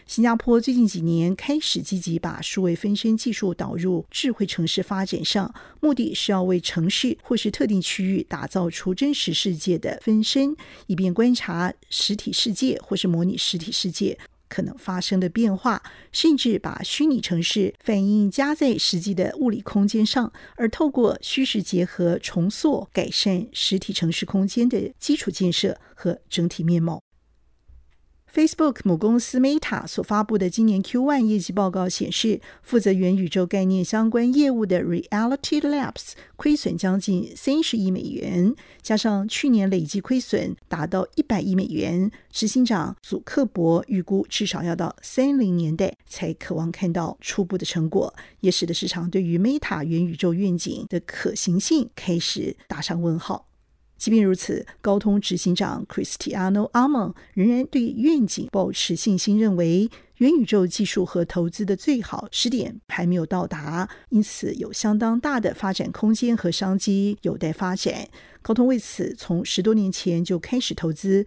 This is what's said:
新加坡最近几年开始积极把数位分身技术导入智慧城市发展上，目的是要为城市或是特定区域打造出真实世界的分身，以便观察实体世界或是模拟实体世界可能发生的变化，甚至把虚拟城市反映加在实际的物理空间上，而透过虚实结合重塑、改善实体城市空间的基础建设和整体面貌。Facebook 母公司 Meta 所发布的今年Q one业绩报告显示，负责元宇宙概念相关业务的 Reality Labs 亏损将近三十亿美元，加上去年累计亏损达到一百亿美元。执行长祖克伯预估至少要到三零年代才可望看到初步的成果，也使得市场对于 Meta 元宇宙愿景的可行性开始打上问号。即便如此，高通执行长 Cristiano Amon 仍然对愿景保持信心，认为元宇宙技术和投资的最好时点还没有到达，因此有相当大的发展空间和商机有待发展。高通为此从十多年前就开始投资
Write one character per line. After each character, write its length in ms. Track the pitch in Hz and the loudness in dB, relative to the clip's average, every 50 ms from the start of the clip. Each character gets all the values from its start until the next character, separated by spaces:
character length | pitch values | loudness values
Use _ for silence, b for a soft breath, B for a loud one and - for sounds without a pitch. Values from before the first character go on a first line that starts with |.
| B - | B -6
新 160 | - - 226 | 0 2 2
加 120 | 240 233 | 2 2
坡 240 | 233 - - 240 240 | 2 2 4 4 4
最 140 | 233 - 254 | 4 2 4
近 140 | 247 233 202 | 4 4 4
几 140 | - 180 | 2 0
年 340 | 165 165 170 165 165 175 190 | 0 0 2 2 2 2 0
开 240 | - - - 285 311 | -2 -2 -2 -2 -2
始 200 | 302 - - - | -2 -2 -2 -4
积 200 | - - 202 185 | -4 -4 -4 -4
极 180 | 170 - 165 165 | -4 -4 -4 -4
把 240 | - 175 160 - | -4 -6 -8 -8
数 220 | 165 - - 202 185 | -8 -6 -2 0 0
位 120 | 175 170 | 0 0
分 200 | - - 208 202 | 0 0 -2 -2
身 200 | 202 - 226 220 | 0 2 2 2
技 160 | 220 - 240 | 2 0 -2
术 220 | 214 - - 190 175 | -2 -2 -2 -2 -2
导 220 | - 180 - 170 | -4 -6 -6 -4
入 280 | 175 170 185 185 165 - - | -2 0 0 0 -2 -4 -6
智 220 | - - - 269 | -6 -4 -2 -2
慧 120 | 220 - 196 | 0 0 -2
城 220 | 170 - - 165 | -2 0 -2 -2
市 160 | 160 - - | 0 0 -2
发 240 | 175 - 202 190 196 | -2 -2 -2 -4 -2
展 180 | 190 - - - | -4 -4 -4 -4
上， 300 | - - 208 190 - B B B B B B | -2 0 0 -2 -2 B B B B B B
目 140 | - 311 285 | 0 2 2
的 220 | 240 233 - - | 2 0 -2 -2
是 160 | - - - | -2 -2 0
要 100 | 202 190 | 0 0
为 180 | 180 185 185 180 | 2 2 0 0
城 300 | 165 - - 175 160 180 | 0 -2 -2 0 0 0
市 260 | - - - 254 - - | 0 0 0 -2 -2 -4
或 160 | - - 247 233 | -4 -2 -2 0
是 140 | - 214 | 0 -2
特 160 | 202 - 285 226 | -2 0 0 2
定 120 | 214 190 | 2 0
区 240 | 170 - - - 190 | 0 -2 -2 -2 -2
域 200 | 185 196 190 - - | 0 0 -2 -2 -4
打 200 | - 175 - 139 | -6 -8 -8 -4
造 200 | - 190 180 170 | -2 -2 -2 -2
出 240 | 170 - - 190 185 | -4 -4 -4 -4 -2
真 180 | - 269 285 294 | 0 0 0 0
实 180 | - - - | 0 -2 -2
世 240 | 160 - - 208 175 | -2 0 0 0 -2
界 220 | 156 - 185 175 156 | -2 0 0 0 0
的 220 | - 156 - - | 0 -4 -6 -4
分 220 | - - 220 214 214 | 0 2 2 2 2
身， 340 | - - 269 269 277 302 B B B B B B - | 2 2 2 2 2 0 B B B B B B -4
以 80 | 185 | -2
便 180 | 160 190 180 175 | 0 0 0 2
观 200 | 190 226 247 247 | 4 4 4 4
察 380 | 233 - - 170 170 175 180 - - _ _ | 2 0 -4 -4 -2 -2 -4 -4 -8 _ _
实 240 | - - - - 202 | -4 -2 -2 -2 -2
体 180 | 208 - - - | -4 -4 -4 -2
世 180 | - - 247 | -2 -2 -2
界 300 | 196 - 262 262 226 - | -2 0 0 0 0 -2
或 160 | - - 196 185 | -4 -4 -4 0
是 100 | - 185 | 0 0
模 160 | 170 165 175 | 2 2 2
拟 140 | 185 - - | 0 0 -2
实 180 | - - - | -4 -4 -4
体 160 | 170 165 202 | -4 -6 -6
世 200 | - - - 190 | -4 -4 -4 -4
界 260 | 165 - 202 - - B B B _ _ _ _ | -4 -2 -2 -4 -4 B B B _ _ _ _
可 120 | - - | -6 -6
能 120 | 185 - - - | -6 -6 -8 -10
发 240 | - - 185 185 | -8 -6 -6 -4
生 180 | 180 - 196 190 | -2 0 0 0
的 80 | 185 175 | 0 0
变 300 | 170 226 233 220 190 185 | 0 2 2 2 2 0
化， 260 | - 247 214 - B B B B B B B | 0 -2 -2 -2 B B B B B B B
甚 240 | - - 320 302 254 | 2 4 4 4 4
至 200 | - 240 214 - | 4 2 0 0
把 240 | - - - - | -2 -4 -8 -8
虚 240 | 190 - - - 294 | -6 -6 -2 0 2
拟 140 | 320 277 233 | 2 2 2
城 240 | - - 185 165 165 | 0 0 0 0 0
市 300 | - - 214 196 196 - _ _ | 0 2 2 0 0 -2 _ _
反 180 | - 220 196 | 0 2 2
映 300 | 196 196 208 214 208 202 | 4 4 4 4 4 4
加 240 | - - 269 285 302 | 2 2 0 0 2
在 220 | - 302 269 226 - | 2 2 2 2 2
实 200 | - - - 175 | 0 0 0 0
际 160 | 170 202 196 | -2 -2 0
的 220 | 170 180 - - - | 0 0 -2 0 0
物 120 | 262 247 | 0 0
理 100 | 208 - | 0 -2
空 260 | 202 - - 208 202 | -4 -2 2 2 2
间 200 | 202 - 220 214 | 4 4 2 2
上， 260 | 214 - 269 240 - B B B B B | 2 2 0 -2 -2 B B B B B
而 140 | - 240 220 | -2 -2 -2
透 200 | - - 320 294 | 0 0 0 0
过 300 | 277 262 240 196 - - | 2 2 2 2 2 -2
虚 220 | - - - 269 262 | -4 -4 -2 0 0
实 180 | 254 - 220 | 0 0 -2
结 220 | 180 - - 175 180 | -4 -2 0 0 0
合 340 | 180 - - 180 170 170 - | 0 -2 0 0 0 0 0
重 320 | - - - 180 170 190 | -4 -4 -2 0 0 0
塑、 380 | - - - 311 277 - 202 - _ | 0 0 0 0 0 0 -4 -4 _
改 180 | 196 - - | -4 -4 -2
善 340 | - - - 208 190 175 - - | -2 0 0 2 0 0 -2 -4
实 260 | - - - - 196 190 | -6 -4 -2 0 0 -2
体 140 | 185 - | -2 -4
城 180 | 202 - - 160 | -4 -2 -2 0
市 160 | 160 - - | 0 -2 -4
空 220 | - - 196 190 196 | -2 0 0 0 0
间 220 | - 240 233 247 | 2 2 2 2
的 240 | 254 202 - - - - | 2 0 -2 -4 -8 -6
基 200 | - - 285 311 | -2 0 0 0
础 120 | - - | 0 -4
建 220 | 165 - 185 180 | -2 0 0 0
设 260 | 160 - - 185 - b b b b | 2 0 0 -2 -2 b b b b
和 280 | - - 180 170 - - _ | -6 -4 -4 -4 -4 -6 _
整 180 | - - 170 175 | -2 -2 0 0
体 160 | - - 165 | -2 -2 0
面 180 | 165 175 170 | 2 2 2
貌。 200 | 165 170 160 - - _ _ _ _ _ _ _ _ _ _ _ _ - - - - _ _ _ _ _ _ _ _ _ - | 2 0 -4 -6 -10 _ _ _ _ _ _ _ _ _ _ _ _ -20 -20 -20 -20 _ _ _ _ _ _ _ _ _ 0
Facebook 460 | - 311 311 - - 320 302 240 - - | 2 2 2 2 2 2 2 2 0 0
母 120 | 202 175 | 0 2
公 240 | 160 208 214 233 240 | 2 2 2 2 2
司 200 | 233 - - 254 | 0 0 0 2
Meta 480 | 254 269 285 302 - - - - - - | 2 4 2 0 0 -2 -4 -6 -6 -6
所 160 | - - - | -6 -6 -4
发 200 | - 208 208 214 | 0 0 0 0
布 140 | - 226 202 | 0 0 0
的 120 | 190 180 | 0 0
今 160 | 170 - 226 | 2 2 4
年 160 | 220 208 185 | 4 4 2
Q 200 | 196 - - 247 | 0 0 0 0
one 240 | 254 277 294 277 233 | 2 2 2 2 2
业 140 | 220 214 208 | 2 2 0
绩 120 | 170 - | -2 -2
报 200 | 180 202 202 190 | 0 0 0 0
告 180 | 175 190 180 180 | 0 0 -2 -2
显 220 | - - 202 170 | -2 -4 -4 -4
示， 280 | 170 - - 226 214 - B B B B | -2 -2 0 0 0 -2 B B B B
负 180 | B - - 240 | B 0 0 2
责 120 | 196 208 | 4 4
元 240 | 196 185 185 180 185 | 4 4 4 2 2
宇 120 | 196 190 165 | 2 0 0
宙 200 | - 196 185 175 | 0 0 0 0
概 160 | - 196 190 | 0 0 2
念 200 | 185 190 190 180 | 2 2 2 0
相 260 | - - 220 226 226 | 0 0 0 2 2
关 220 | 220 233 233 247 | 2 2 2 4
业 200 | 254 285 294 277 | 4 4 4 4
务 120 | 254 233 220 | 2 0 0
的 180 | 185 185 175 - | 2 0 0 0
Reality 760 | - 175 170 - - - 208 226 240 269 277 - - 302 294 | 0 -2 -2 -2 -2 -2 0 0 0 -2 -2 -2 -2 -2 0
Labs 500 | 294 294 294 285 262 - - - - - - B B B B | 0 0 0 0 -2 -4 -6 -10 -14 -14 -16 B B B B
亏 200 | - - 302 302 | -4 0 2 2
损 220 | 294 - 185 165 165 | 2 0 -2 -2 0
将 220 | - 185 185 196 | 0 0 0 0
近 320 | 185 - 190 180 208 - - | 0 0 0 0 -2 -4 -8
三 280 | - - - 269 311 320 | -6 -2 0 0 2 0
十 140 | - - 226 | 0 0 0
亿 120 | 196 190 | 0 0
美 120 | 185 - | 0 -2
元， 520 | - - - - - 196 190 175 180 202 262 B B B B B | -4 -6 -6 -6 -6 -2 0 2 2 2 2 B B B B B
加 140 | B - 220 | B -2 0
上 320 | 214 - 226 208 196 196 220 | 0 2 0 0 0 -2 -4
去 220 | - - - 285 | -4 -2 2 4
年 180 | 247 220 196 190 | 4 4 4 2
累 140 | 190 185 | 2 0
计 180 | 160 147 - 202 | -2 -2 -4 -6
亏 200 | - - 262 254 | -2 0 -2 -2
损 360 | 254 - - - - - - - - _ | 0 0 -2 -2 -2 -4 -6 -10 -8 _
达 180 | - 165 147 | -6 -6 -4
到 220 | 175 202 185 - - _ | -2 -2 -2 -2 -2 _
一 80 | - 302 | -4 -2
百 180 | - 233 185 | 0 0 0
亿 140 | 147 196 185 | 0 0 0
美 100 | 185 190 - | 0 0 0
元。 440 | 156 156 - - 170 175 185 214 B B B B | -2 -4 -2 -2 0 0 0 -2 B B B B
执 160 | - - - | -6 -4 -4
行 180 | 214 - 262 254 | 0 2 2 2
长 320 | 233 233 180 156 - 190 - | 2 2 0 -2 -4 -8 -10
祖 180 | - - 202 190 | -8 -8 -6 -6
克 220 | - - - - 277 | -6 -2 0 0 0
伯 400 | 214 - - 170 165 165 170 - - | 0 0 0 2 4 4 2 2 0
预 140 | 226 190 | -2 -2
估 260 | 170 - 202 196 - - | 0 0 0 -2 -2 -2
至 160 | - - 214 | -4 -4 -4
少 160 | 190 - - | -2 -4 -4
要 140 | 165 170 170 | -4 -4 -2
到 200 | 170 170 165 - - | -2 -4 -6 -6 -10
三 380 | - - - - 262 277 285 269 | -12 -4 0 0 2 2 4 2
零 180 | 240 190 175 175 | 2 2 2 2
年 180 | 170 156 156 | 0 0 0
代 200 | 160 196 - - - _ | 0 -2 -2 -4 -8 _
才 260 | - - - - 160 165 | -16 -10 -8 -6 -6 -6
可 200 | - - - 180 | -8 -8 -6 -4
望 180 | 156 160 170 | -4 -4 -4
看 200 | 170 - 202 175 165 | -4 -4 -4 -2 -2
到 240 | 175 165 160 - - | -2 -4 -4 -6 -10
初 240 | - - - - 196 | -10 -6 -4 -2 -2
步 140 | 175 - 180 | -2 -4 -4
的 80 | - | -6
成 240 | - - 165 160 160 | -4 -2 -2 -2 0
果， 240 | 160 190 - - - B B B B B | 2 0 0 0 -4 B B B B B
也 100 | - 185 | 0 0
使 140 | 180 - - 170 | 2 2 0 -2
得 60 | 170 | -2
市 140 | - - 175 | -4 -4 -4
场 220 | - 180 170 175 | -4 -4 -4 -2
对 140 | 165 190 185 | -2 0 0
于 160 | 170 170 170 | 2 2 2
Meta 440 | 190 233 277 302 - - 190 165 147 | 2 2 2 0 -2 -4 -4 -4 -2
元 220 | 165 165 165 175 | -2 0 0 0
宇 100 | 175 165 | -2 -2
宙 200 | - - 180 170 | 0 0 0 2
愿 200 | 175 202 196 175 | 2 0 0 0
景 300 | 170 - - - - - - | 0 -2 -4 -6 -6 -8 -6
的 100 | - 175 | -6 -6
可 340 | - - - - - - 185 | -6 -6 -8 -4 -4 -2 -2
行 260 | - - - 170 190 | -2 0 0 0 0
性 300 | - - 320 311 254 - - | 2 2 2 2 2 0 -6
开 240 | - - - 175 170 | -8 -4 -2 -2 0
始 360 | 165 - - - - - - b b b | 0 -2 -4 -4 -6 -6 -8 b b b
打 120 | - - | -10 -8
上 220 | 151 - 170 175 | -6 -4 -2 0
问 160 | 170 170 160 165 | 0 0 0 -2
号。 280 | - - 185 - - _ _ _ _ _ _ _ _ _ _ _ | -2 -6 -6 -8 -8 _ _ _ _ _ _ _ _ _ _ _
即 140 | - - | 0 4
便 120 | 220 226 208 | 4 6 6
如 120 | 190 185 | 4 4
此， 280 | 185 - - - - - B B B | 2 0 -4 -4 -6 -6 B B B
高 200 | - 208 196 202 | 0 0 0 2
通 200 | - 214 202 208 | 2 2 2 2
执 160 | - - 180 | 2 0 -2
行 200 | 170 - 185 175 | 0 2 0 2
长 280 | - 196 185 - - - - | 2 0 -2 -4 -6 -8 -8
Cristiano 800 | - - - - - - - 302 - 208 185 190 196 202 208 - - | -6 -6 -6 -4 -6 -6 -6 -6 -4 -2 0 2 2 2 0 2 2
Amon 420 | 240 247 277 302 254 196 170 196 B B B B | 2 4 4 2 2 0 -2 -6 B B B B
仍 160 | - 185 226 | 2 4 4
然 160 | 240 247 262 | 4 2 0
对 220 | - - 277 233 233 | 0 0 -2 -2 0
愿 400 | - 220 226 302 330 302 226 - | -2 0 2 4 4 4 2 2
景 200 | - - - - | 0 -4 -6 -2
保 200 | - 196 185 190 | -2 0 0 0
持 240 | 196 - - - 175 | -2 -2 -2 -2 -2
信 220 | 170 - 226 196 180 | 0 2 2 2 2
心， 220 | - - 202 214 | 2 2 4 4
认 160 | 226 220 190 | 4 4 4
为 340 | 175 175 165 165 185 208 233 B B B B B _ | 4 4 4 4 4 2 0 B B B B B _
元 140 | 240 262 | 4 4
宇 140 | 339 320 233 | 6 4 4
宙 220 | - - 208 185 180 | 4 4 4 4 2
技 180 | - - 208 | 2 0 -2
术 180 | 180 - 202 180 | 0 0 0 -2
和 220 | 175 - 180 170 | 0 0 -2 -2
投 240 | - - 180 170 170 | 0 0 -2 -2 -2
资 160 | - - 208 | -2 -4 -2
的 100 | 185 202 | -2 -2
最 240 | 190 - - 294 247 | 0 0 0 0 0
好 280 | 196 - - - 226 - | -2 -4 -8 -10 -10 -8
时 180 | - - - 240 | -4 -4 -2 0
点 320 | 240 240 143 - - - - - | 0 -2 -2 -4 -8 -12 -12 -8
还 180 | - - 180 175 | -6 -2 0 0
没 80 | 180 | 2
有 100 | 180 160 | 0 0
到 220 | - 202 180 175 - | -2 -2 -2 -2 -4
达， 420 | - 151 147 147 160 170 185 208 B B B B | -6 -8 -8 -6 -6 -6 -6 -6 B B B B
因 120 | - 208 | 2 2
此 320 | 214 - - - - 202 - | 2 2 -2 -6 -6 -6 -6
有 180 | - - - | -6 -8 -8
相 280 | - - - 214 214 214 | -6 -2 0 2 2 2
当 200 | 233 226 226 240 | 2 2 0 0
大 200 | - 302 285 254 | 0 0 -2 0
的 120 | 214 - | 0 -2
发 220 | - - - 196 190 | -2 -2 -4 -4 -2
展 180 | - 180 - | -2 -4 -4
空 220 | - - - 214 220 | -4 0 2 2 2
间 240 | 214 - 240 233 226 | 2 2 2 0 2
和 140 | - 175 | 0 -2
商 260 | 170 - 208 190 190 196 | -2 0 0 0 0 0
机 400 | - - 196 196 196 202 208 - - | 0 0 2 2 2 0 -2 -2 -4
有 120 | 180 156 | -4 -4
待 160 | - - 156 | -2 -4 -4
发 240 | 160 - 202 180 185 | -4 -4 -4 -4 -4
展。 320 | 190 - - - - - - B B B B B B - | -2 -4 -4 -4 -4 -10 -14 B B B B B B -4
高 100 | - 226 | 0 2
通 140 | 220 247 254 | 4 4 4
为 100 | 262 233 | 4 2
此 380 | - - - - 180 - - - | -2 -4 -6 -4 -4 -6 -6 -8
从 260 | - - 175 170 - | -4 -2 -2 -2 -2
十 200 | - - - 180 | -2 -2 0 2
多 100 | 220 220 | 2 4
年 180 | 214 202 190 | 4 2 0
前 320 | 185 - - 190 170 170 175 | -2 -2 -2 -2 0 0 0
就 140 | - 185 170 | 0 -2 -4
开 220 | - - - 254 | -2 -2 -2 -2
始 160 | 254 - 165 | -2 -4 -4
投 180 | - - 160 160 | -4 -4 -4 -4
资 320 | - - 196 190 196 202 | -2 0 2 2 2 2